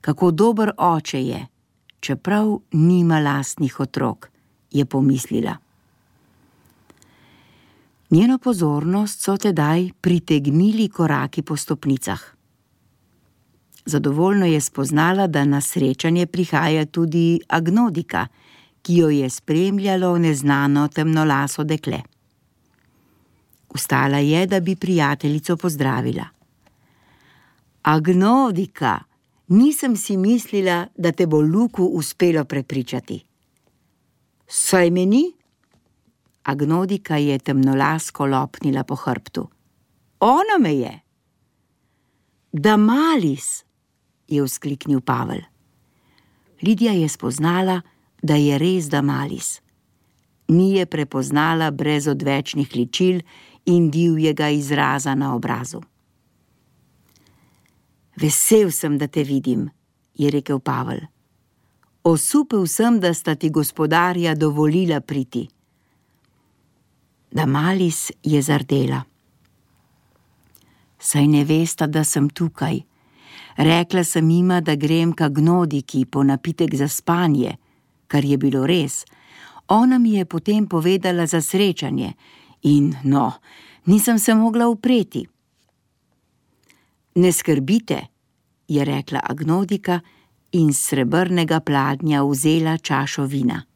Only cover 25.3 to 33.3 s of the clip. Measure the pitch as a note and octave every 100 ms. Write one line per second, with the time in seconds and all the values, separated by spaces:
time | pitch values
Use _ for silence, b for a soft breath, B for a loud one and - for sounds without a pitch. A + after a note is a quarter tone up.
25.3 | D3+ D3+ E3+ F3+ D3 C3+ B2 A#2+ G2 -
26.3 | _ _ _ _ b b b b b b
27.3 | b b b _ _ - D#3 D#3 F3+ G3
28.3 | B3+ B3+ F3+ G3 - C3+ F#2+ - _ _
29.3 | _ _ F#3 C4+ D4 C4+ G#3 - G3 F#3+
30.3 | A#3+ - G3+ F#3 F3 F3 - E3+ D#3+ F3
31.3 | D#3 D3+ F#3 A#3 - F3+ E3 D3 - F3
32.3 | D#3+ C#3 C#3 C3 C3+ B2 B2+ - - _